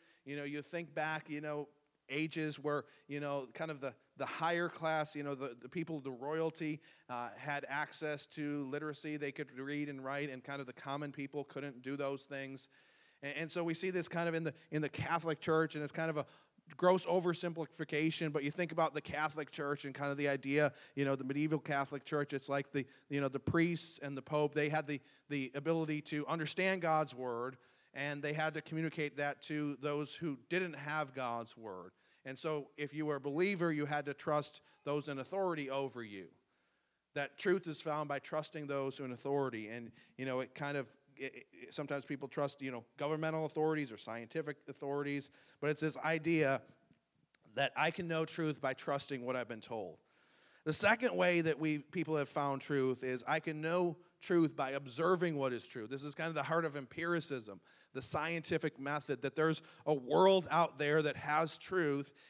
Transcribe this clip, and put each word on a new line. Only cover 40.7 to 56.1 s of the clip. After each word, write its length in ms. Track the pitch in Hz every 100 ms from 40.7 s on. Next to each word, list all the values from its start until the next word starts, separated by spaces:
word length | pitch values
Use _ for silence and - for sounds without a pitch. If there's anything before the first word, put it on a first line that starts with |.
| 143
of, 120 | 120 - _ -
it, 300 | 131 - -
it, 200 | - 120
sometimes 300 | - 143 143
people 240 | - 139 139
trust, 340 | - 143 -
you 100 | 135
know, 120 | 123 - -
governmental 480 | 147 156 160 160 156
authorities 480 | 160 156 156 135
or 40 | 107
scientific 600 | - 117 117 160 147 139 -
authorities, 640 | 139 139 143 143 143 139 - - _
but 80 | 147
it's 100 | 151
this 160 | 156 -
idea 600 | 156 165 156 165 139 131 - - _ _ _ _ _ _ 117 110
that 160 | 139 127
I 140 | 156
can 180 | 170 170
know 160 | 160 160
truth 340 | - 160 143
by 140 | 135
trusting 500 | 131 - 139 - 135
what 140 | 120 127
I've 100 | 113
been 140 | 113
told. 340 | - 113 90 80 _ _ _ _ _ _ 156
The 80 |
second 420 | 156 202 226 240 180
way 240 | 180 175
that 180 | 160 139
we, 180 | 156 151
people 400 | - 165 156 156
have 100 | 139
found 320 | 151 143 135
truth 440 | - 143 131 127
is 200 | 131 127 117
I 140 | 156
can 220 | 165 151
know 340 | 156 180 175 165 - _
truth 360 | - 175 156 135
by 160 | 135
observing 640 | 139 139 120 165 180 175 147
what 160 | 135
is 120 | 120 -
true. 220 | 127 113
This 160 | 135
is 120 | 147